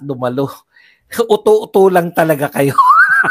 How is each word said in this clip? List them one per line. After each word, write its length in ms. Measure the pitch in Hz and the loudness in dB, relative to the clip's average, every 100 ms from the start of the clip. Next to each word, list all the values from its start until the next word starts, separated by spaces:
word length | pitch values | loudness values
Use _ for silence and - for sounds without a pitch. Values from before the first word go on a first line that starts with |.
dumalo. 480 | 139 127 123 127 139 - _ _ _ | -10 -8 -6 -6 -8 -10 _ _ _
<laughs> 460 | _ _ - 233 | _ _ -6 -2
Uto-uto 560 | 214 214 214 214 202 190 | 0 0 0 0 2 2
lang 240 | 180 170 | 2 -2
talaga 400 | 175 160 147 143 | -2 -2 -2 -4
kayo. 240 | - 139 - 1017 1077 1077 1077 1077 | -2 -2 2 4 4 2 0 0